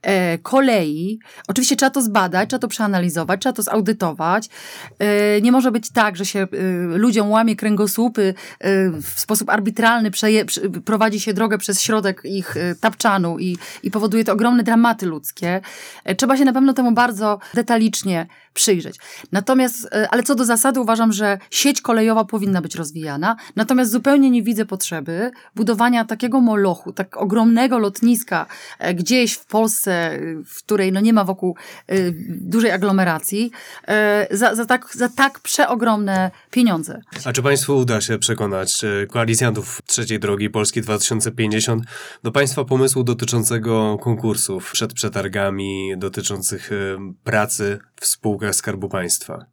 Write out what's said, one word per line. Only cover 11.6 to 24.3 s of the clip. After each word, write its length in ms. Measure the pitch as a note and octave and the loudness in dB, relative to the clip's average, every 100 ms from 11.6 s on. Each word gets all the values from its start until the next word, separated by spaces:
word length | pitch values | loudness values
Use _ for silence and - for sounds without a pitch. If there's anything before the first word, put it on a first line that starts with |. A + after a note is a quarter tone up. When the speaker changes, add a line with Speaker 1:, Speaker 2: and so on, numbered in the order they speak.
| - F#3+ | -2 -2
Speaker 1:
środek 400 | - G#3+ G3 F#3+ | 0 0 0 -4
ich, 320 | F#3 G3 F#3 F3 | -6 -8 -6 -4
e, 180 | F3 | -4
tapczanu 640 | E3+ A3 - A3+ G3 E3+ E3+ | 0 -2 2 2 2 0 -2
i, 180 | F#3 F3 - - | -4 -6 -10 -8
i 80 | G3 | -6
powoduje 340 | G#3 G#3+ A3 | -2 0 0
to 80 | A3+ | 2
ogromne 300 | G3+ A#3 A#3+ | 2 4 4
dramaty 440 | A3 A3+ A#3 A3+ F#3 | 4 4 4 2 -4
ludzkie. 540 | D#3 - - F3 F#3 F#3+ - - - | -6 -10 -6 -4 -4 -6 -18 -18 -12
E, 100 | - | -6
trzeba 220 | F#3 B3 C4+ | 0 2 4
się 80 | |
na 80 | C#4 | 4
pewno 200 | B3+ C4+ | 4 4
temu 200 | C4 B3 | 4 2
bardzo 460 | A#3 B3 G3 G#3+ G#3 - | 4 2 2 -2 -2 -2
detalicznie 720 | A#3 A#3+ A#3 A3 A3 F#3+ E3+ E3 - _ | -4 2 2 2 0 -2 -2 -4 -14 _
przyjrzeć. 440 | - - F#3 - - - - - | -2 2 2 0 -14 -20 -20 -4
Natomiast, 560 | F#3 G3+ C4 B3+ A#3+ A3+ | -4 2 2 2 -2 -4
e, 160 | - G#3+ | -2 2
ale 120 | A#3+ | 0
co 120 | A#3+ | 2
do 100 | C4 | 0
zasady 360 | A#3 D#4 C#4 C4 | 2 2 2 2
uważam, 320 | A3 A3+ A3+ | 0 4 4
że 260 | G3+ G#3 G3 - | 4 0 -2 -4
sieć 300 | - C#4 C#4 | 0 2 2
kolejowa 440 | - A#3 A3 A3+ | 2 2 4 2
powinna 380 | G#3+ A3 G3 F#3 | 0 -2 0 0
być 120 | D#3 | -2
rozwijana. 600 | - D3+ D#3 D#3 C#3 F3+ A3+ - - | -8 -8 -8 -8 -2 -2 -4 -6 -4
Natomiast 360 | A3 B3+ A#3+ | 0 2 2
zupełnie 380 | B3 C4+ C#4+ C4+ | 2 4 6 6